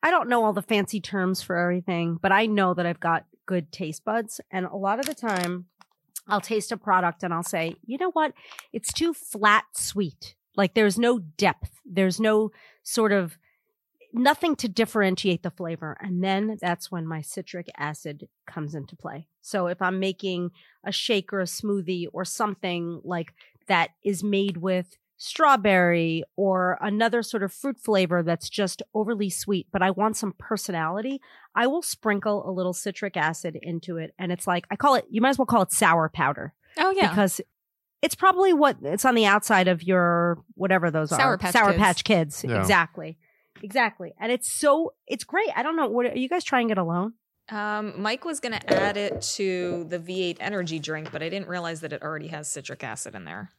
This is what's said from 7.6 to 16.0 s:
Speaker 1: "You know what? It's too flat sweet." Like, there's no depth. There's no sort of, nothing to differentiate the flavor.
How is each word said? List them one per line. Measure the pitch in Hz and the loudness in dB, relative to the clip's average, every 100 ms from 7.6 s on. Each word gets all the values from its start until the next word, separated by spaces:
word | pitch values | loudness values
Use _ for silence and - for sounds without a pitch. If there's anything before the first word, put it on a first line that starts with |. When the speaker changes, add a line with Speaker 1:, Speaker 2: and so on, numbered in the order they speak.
| 165 - - | -4 -6 -10
Speaker 1:
"You | 262 | -4
know | 370 | -2
what? | 330 311 - - - - | 0 -2 -4 -20 -20 -12
It's | 233 - | -10 -6
too | - 330 | -2 -2
flat | 320 - 214 208 208 - | -2 -8 0 4 4 2
sweet." | - - 196 185 - - _ _ - | -8 -6 -2 -4 -4 -20 _ _ 0
Like, | 196 | 2
there's | - 214 190 | 4 4 4
no | 240 247 | 2 2
depth. | 165 - 202 - - _ - | -2 0 0 0 -8 _ -8
There's | 175 190 175 | 0 0 2
no | 220 214 220 - - _ | 2 4 2 -4 -20 _
sort | - - 220 | -6 0 4
of, | 202 170 - _ _ _ _ _ _ _ | 4 0 -6 _ _ _ _ _ _ _
nothing | 233 254 311 349 294 | 2 4 4 2 0
to | 247 | -2
differentiate | 185 226 - 196 180 202 170 | 0 0 4 2 2 0 0
the | 180 | -4
flavor. | - 170 165 156 - | -8 -8 -8 -8 -8